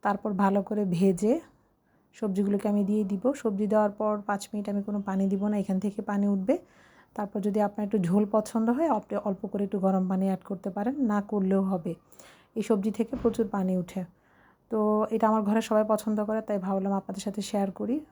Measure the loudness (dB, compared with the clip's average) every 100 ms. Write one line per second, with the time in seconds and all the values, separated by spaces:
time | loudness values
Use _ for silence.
0 | 0 -2 -2 2 4 2 0 -2 0 4
1 | 4 4 2 2 -2 _ _ _ _ _
2 | _ -6 -4 0 2 2 0 0 2 0
3 | 0 0 0 0 -2 -2 2 2 2 0
4 | -2 -2 -2 -4 -4 -8 -4 -4 -4 -4
5 | -2 0 0 0 0 -2 0 -2 -2 -6
6 | -4 0 2 0 2 0 -2 _ -20 -20
7 | _ -8 -6 -2 -2 0 0 0 -2 0
8 | 2 2 4 2 0 0 2 2 2 0
9 | -2 -4 -2 -4 -4 -4 -2 0 2 2
10 | 2 0 0 -2 -6 -8 -6 -4 -4 0
11 | 0 0 -2 -2 2 2 2 -2 -4 -10
12 | _ -20 -20 -20 _ -8 0 2 0 -2
13 | -4 0 0 0 -2 0 0 0 -2 -8
14 | -10 _ _ _ _ _ _ 0 2 2
15 | 0 2 2 2 2 0 2 2 4 2
16 | 0 -2 0 -4 -2 -4 0 -2 0 -2
17 | -2 -8 -6 -6 -4 -2 -2 -2 -4 -4
18 | -6